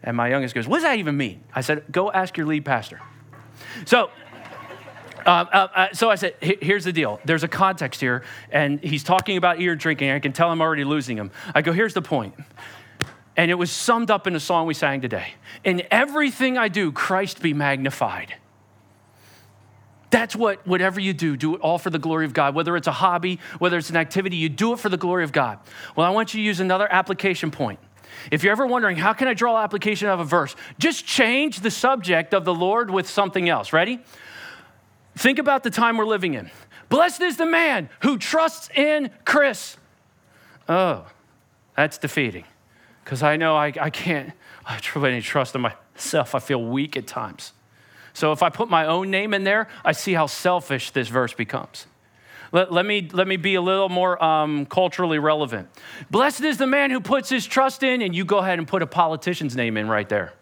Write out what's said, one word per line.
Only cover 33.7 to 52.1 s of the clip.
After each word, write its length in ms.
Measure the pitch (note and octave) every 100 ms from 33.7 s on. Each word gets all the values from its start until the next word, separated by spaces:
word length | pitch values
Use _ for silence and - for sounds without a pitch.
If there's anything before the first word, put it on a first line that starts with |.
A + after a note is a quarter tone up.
Ready? 280 | D#3 F#3+ B3 - - - - - - - _ _ _ _ -
Think 220 | B3 C#4
about 240 | C#4+ C4+
the 80 | B3
time 260 | G#3+ A#3 A3+
we're 80 |
living 300 | G#3+ G#3+ F3+
in. 160 | C3 E2+ - - - -
"Blessed 320 | C4+ F4 -
is 160 | F4+ C#4+
the 80 | E4
man 420 | E4 E4 A#3+ D3+ -
who 180 | B3+ B3+
trusts 500 | - D#4+ D#4+ - -
in 360 | D4 D4 D4+ C4+ -
Chris." 540 | - D4 C#4 G#3 - - _ _ _ _ _ _ _ - -
Oh, 380 | E3+ F#3 A2+ E2 - _ _ _ _ _
that's 220 | - D3+ -
defeating. 480 | - - B2+ F2+ E2+ _ _ _ _ _
'Cause 200 | - C3
I 120 | D3 D3+
know 200 | D#3+ D#3
I, 160 | D3 C3
I 100 | D#3
can't, 400 | - E3+ D3+ C#3 - - -
I 120 | - A2
tr-, 280 | - D3+
I 160 | C#3 B2
trust 360 | G#2+ D3 B2+ C3+
in 60 |
myself. 760 | A#2+ - _ - - D#3+ B2 C3
I 20 |
feel 240 | - C3+
weak 340 | A#2 C3 D3 C3+
at 120 | A2+
times. 460 | - G#2+ - - _ _ _ _ - -
So 180 | - D#3
if 100 | D3+
I 100 | F3
put 200 | - A#3
my 160 | E3 D#3
own 240 | E3+ G3
name 240 | F#3+ G#3
in 80 | G3+
there, 240 | G3 G#3 A3 -
I 80 | -
see 200 | D#3 -
how 140 | F3 D3
selfish 680 | - F3+ F3+ - C3+ -
this 160 | C#3 A#2
verse 240 | B2 A#2+
becomes. 540 | - A2+ C3 - - - _ _